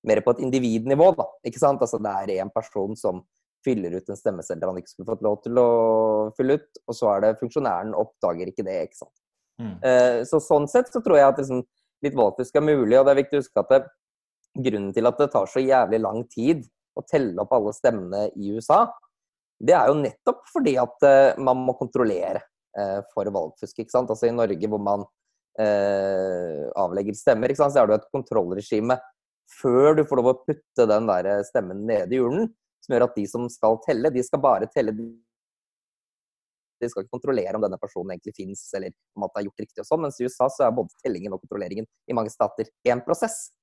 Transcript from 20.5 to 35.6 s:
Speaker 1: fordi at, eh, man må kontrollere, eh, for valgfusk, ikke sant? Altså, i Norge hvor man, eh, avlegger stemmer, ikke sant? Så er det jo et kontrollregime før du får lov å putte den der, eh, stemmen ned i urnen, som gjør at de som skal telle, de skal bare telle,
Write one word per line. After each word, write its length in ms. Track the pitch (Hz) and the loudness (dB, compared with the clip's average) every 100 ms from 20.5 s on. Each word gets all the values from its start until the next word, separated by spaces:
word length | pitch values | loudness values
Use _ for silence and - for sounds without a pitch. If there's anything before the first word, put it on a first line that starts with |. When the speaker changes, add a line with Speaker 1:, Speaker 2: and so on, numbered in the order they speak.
Speaker 1:
fordi 240 | 349 226 127 | -2 0 2
at, 160 | 123 - 139 | 0 4 8
eh, 320 | 135 135 - | 8 8 4
man 240 | 135 127 | 0 0
må 140 | 127 127 | -2 -4
kontrollere, 640 | 123 120 117 92 90 95 - _ _ | -4 0 0 0 -4 -6 -10 _ _
eh, 240 | - 98 98 98 | -6 -4 -6 -6
for 160 | - 101 | -6 -4
valgfusk, 480 | 98 78 _ 107 - | -4 -6 _ -16 -12
ikke 160 | 113 | -4
sant? 160 | 127 123 | -4 -2
Altså, 160 | 113 117 | -2 -2
i 80 | |
Norge 320 | 120 113 87 107 | 0 -2 -2 -4
hvor 160 | 107 | -4
man, 240 | 101 101 98 _ _ _ _ | -2 -2 -4 _ _ _ _
eh, 1120 | - 107 101 101 98 98 95 95 90 87 76 71 | -4 0 2 0 0 -2 -2 -2 -4 -6 -8 -8
avlegger 400 | - 90 92 101 | -4 -4 -2 -6
stemmer, 400 | 107 - 113 123 | -2 0 2 0
ikke 80 | 139 | 0
sant? 140 | 143 139 | 2 4
Så 80 | |
er 20 | 107 | 4
det 80 | |
jo 60 | 107 | 2
et 80 | - | 0
kontrollregime 880 | 139 123 113 90 92 - 107 117 127 - _ _ _ _ - | -10 -2 -2 -2 -6 -4 -2 0 -2 -4 _ _ _ _ -4
før 320 | 135 123 143 | 2 6 6
du 80 | 156 | 4
får 160 | 147 131 | 2 2
lov 140 | 120 | 2
å 80 | 127 | 0
putte 460 | - 147 _ - 113 | -4 -8 _ 0 2
den 160 | 107 113 | 4 2
der, 240 | 92 92 | 0 0
eh, 160 | 101 101 | -2 -2
stemmen 400 | 123 92 98 107 | -4 -4 -8 -2
ned 240 | 107 90 | -2 -2
i 80 | 127 | -2
urnen, 320 | 120 160 226 _ _ _ | 0 -2 -4 _ _ _
som 140 | - 123 | -4 0
gjør 80 | |
at 100 | 123 | 0
de 120 | - 101 | 0 -6
som 180 | 120 120 | -6 -8
skal 300 | - 110 113 - | -2 0 0 -2
telle, 240 | 135 147 | -2 0
de 120 | 127 123 | -2 -4
skal 140 | 147 | 0
bare 240 | 139 101 107 | 2 0 0
telle, 240 | - 110 107 117 117 _ _ _ _ | -2 -2 -4 -12 -16 _ _ _ _